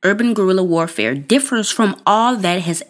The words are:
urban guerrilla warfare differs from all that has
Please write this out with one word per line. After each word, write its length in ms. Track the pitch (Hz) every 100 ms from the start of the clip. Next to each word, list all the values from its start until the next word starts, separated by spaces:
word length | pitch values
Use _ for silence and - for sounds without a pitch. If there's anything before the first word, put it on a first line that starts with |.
urban 320 | 185 208 233 214
guerrilla 260 | 185 185
warfare 540 | 185 165 165 - 110 139
differs 560 | 147 262 - 233 202
from 280 | - 208 - -
all 300 | 214 233 233
that 260 | 185 180
has 220 | 170 165